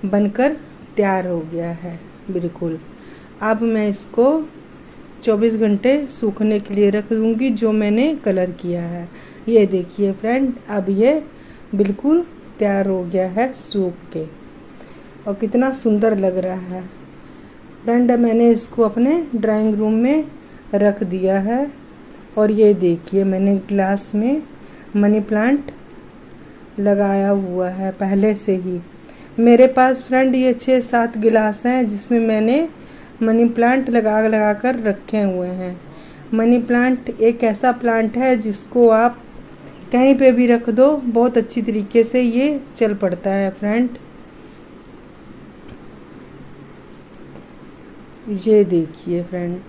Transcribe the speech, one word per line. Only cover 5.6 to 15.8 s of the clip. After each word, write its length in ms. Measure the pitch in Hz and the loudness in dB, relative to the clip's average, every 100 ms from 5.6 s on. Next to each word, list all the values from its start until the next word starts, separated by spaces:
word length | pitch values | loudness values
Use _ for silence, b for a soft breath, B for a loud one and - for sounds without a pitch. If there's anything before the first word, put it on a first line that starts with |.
| 220 202 247 285 277 | 0 0 0 0 -2
सूखने 480 | - 220 202 214 214 | -6 -6 -2 -2 -2
के 140 | 208 | -4
लिए 160 | 202 202 | 0 0
रख 240 | 208 208 | 0 -2
दूंगी, 360 | 220 220 226 262 | -2 0 0 -2
जो 200 | 220 220 | 0 0
मैंने 400 | 214 208 214 285 311 | 0 0 2 0 -2
color 360 | 214 190 180 | -2 -2 -2
किया 280 | 175 175 175 | -6 -6 -6
है। 240 | 170 175 170 B B B - | -6 -10 -12 B B B 2
ये 160 | 226 196 | 2 4
देखिए 440 | 185 175 - 196 | 0 -4 -2 -2
friend, 400 | 190 220 247 269 240 - | -2 -2 0 -2 -4 -6
अब 200 | 208 190 | -6 -2
ये 320 | 196 233 302 302 B B B B 196 | 2 2 2 -4 B B B B -2
बिल्कुल 500 | 202 202 277 330 339 - - - | -2 0 0 0 0 -14 -20 -4
तैयार 280 | 208 196 196 | -2 0 -2
हो 160 | 190 | -2
गया 240 | 175 185 185 | -2 -2 -2
है 220 | 190 254 | -2 -4
सूख 580 | 254 - 208 185 175 - | -6 -8 -4 -4 -6 -12
के, 120 | 165 156 - - - - - B B B B - | -10 -10 -14 -20 -20 -20 -20 B B B B -10
और 80 | 196 | -6
कितना 360 | 214 240 262 | -2 0 0
सुंदर 440 | 262 | -2